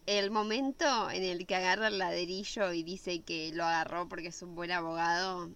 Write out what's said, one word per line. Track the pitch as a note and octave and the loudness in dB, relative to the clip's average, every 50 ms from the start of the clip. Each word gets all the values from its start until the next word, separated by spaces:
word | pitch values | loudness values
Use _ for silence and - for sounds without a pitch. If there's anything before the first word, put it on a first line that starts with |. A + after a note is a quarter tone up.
| - | 0
el | - G3+ G3+ G3 G3 | 0 2 2 2 2
momento | A3 G#3+ G#3 G#3+ A3 C4 C4+ C4+ C4+ - E4+ C#4+ B3+ A3 F#3+ D#3+ | 2 2 2 2 0 0 0 -2 0 2 2 4 4 4 2 0
en | - F3+ F#3+ | -2 -2 -2
el | F#3 F3+ F3 F3+ | -2 -2 -4 -2
que | - F#3+ | 0 0
agarra | F#3 F#3 F#3 F#3 G3+ A3 G#3+ | 2 4 4 4 4 4 2
el | G#3 | 2
ladrillo | F#3+ F#3 F3 E3+ F3 F3 F3 F#3 F#3+ G#3 - - A#3 G3+ F3+ | 2 0 0 0 0 -2 -2 -2 -4 -4 -4 0 0 0 2
y | E3+ E3 D#3+ | 0 -2 -2
dice | E3+ F#3+ F#3 - F#3+ F3+ E3 | -4 -6 -6 -4 -4 -4 -4
que | - - E3+ D#3+ D#3 D#3+ D#3+ | -4 -4 -4 -4 -4 -4 -2
lo | E3+ E3+ | 0 2
agarró | E3 E3 E3 D#3+ - E3+ F3 F3 | 2 4 2 2 0 -2 -4 -4
porque | D#3+ F3+ E3+ D#3+ F3 | -4 -6 -8 -8 -8
es | E3+ - | -10 -10
un | F3+ F3 E3+ | -12 -10 -6
buen | E3+ F3 E3+ | -6 -2 0
abogado, | F3+ F3 E3+ E3 E3 E3 E3+ E3+ E3+ F3 F#3 F#3+ F#3 F3+ E3+ E3+ - | 0 0 0 -2 0 2 2 4 4 2 2 0 -2 -4 -6 -8 -10